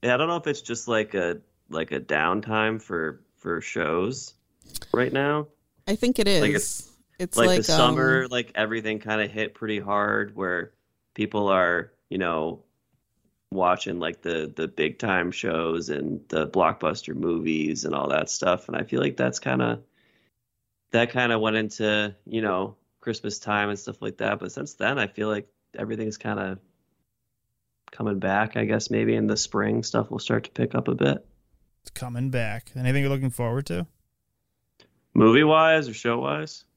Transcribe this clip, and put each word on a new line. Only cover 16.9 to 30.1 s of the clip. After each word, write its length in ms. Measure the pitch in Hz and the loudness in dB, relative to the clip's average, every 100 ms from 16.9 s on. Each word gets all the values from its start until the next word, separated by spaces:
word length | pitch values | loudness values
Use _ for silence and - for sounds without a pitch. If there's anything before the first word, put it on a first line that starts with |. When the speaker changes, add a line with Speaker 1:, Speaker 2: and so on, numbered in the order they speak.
| 82 - - | -4 -8 -4
Speaker 1:
movies 680 | 85 85 80 78 78 80 | -2 0 0 0 0 -2
and 100 | 78 | -4
all 160 | 69 71 | -2 0
that 200 | - - | 0 0
stuff. 400 | - 92 90 - | -2 0 0 -2
And 80 | - | -6
I 60 | |
feel 180 | - 127 | -2 0
like 160 | 139 139 | -2 0
that's 220 | 127 123 | -2 -2
kinda, 420 | 131 127 120 117 - _ _ _ _ _ _ _ _ _ _ | -2 0 0 -2 -8 _ _ _ _ _ _ _ _ _ _
that 200 | 117 117 | 0 2
kinda 260 | 127 123 113 | 2 2 2
went 200 | 110 110 | 2 0
into, 580 | 107 - 107 107 104 104 - | -2 -2 0 2 0 -4 -6
you 160 | 113 | -4
know, 340 | 107 92 98 - _ _ | 0 0 -2 -8 _ _
Christmas 380 | - 110 104 101 | -8 -6 -6 -8
time 300 | - 104 104 | -2 0 0
and 80 | 101 | -2
stuff 240 | - 110 | -8 -8
like 160 | 107 - | -8 -4
that. 220 | 110 104 | -2 -2
But 120 | 95 | -4
since 220 | - 143 - | -10 -12 -4
then, 220 | 98 139 | -2 0
I 80 | 101 | -4
feel 200 | - 107 | -2 -2
like 200 | 104 101 _ _ - | -2 -4 _ _ -10
everything's 400 | 107 110 110 107 | -6 -4 -4 -6
kinda 420 | 110 104 95 95 _ _ _ _ _ _ _ _ _ _ _ _ - | -6 -4 -4 -8 _ _ _ _ _ _ _ _ _ _ _ _ -20
coming 280 | - 107 98 | -6 -4 -2
back. 360 | 95 98 110 113 | 0 2 0 0
I 80 | 107 | 0
guess 240 | 110 113 | 0 0
maybe 260 | 113 110 113 | 0 2 2
in 120 | 107 | 2
the 100 | 107 | 0
spring 460 | - 107 104 110 | 0 0 0 0
stuff 260 | 117 113 113 | 0 -2 -2